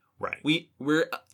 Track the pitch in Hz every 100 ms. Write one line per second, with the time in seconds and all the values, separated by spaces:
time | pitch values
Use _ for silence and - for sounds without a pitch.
0 | _ - 98 - 147 165 - - 135 156
1 | - - -